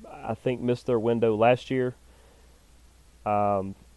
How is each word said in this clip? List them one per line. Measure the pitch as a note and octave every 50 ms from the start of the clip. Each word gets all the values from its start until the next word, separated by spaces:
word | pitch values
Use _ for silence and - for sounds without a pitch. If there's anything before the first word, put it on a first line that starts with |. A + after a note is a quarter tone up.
| -
I | - - - - A2+ A2
think | - - C3 B2 A#2
missed | A#2+ B2 D#3+ - -
their | - B2 A2+
window | G#2+ A#2 A#2 A2+ A#2 A2+ A2
last | G#2 A2+ A#2+ B2+ A#2+ - -
year. | C3 C3 B2 B2+ - - - - - - - - - - - - - - - - - - - - - - - - - - -
Um, | A2 G#2 G#2 G#2 G2+ G2+ G2 F#2+ G2 G2 - - - -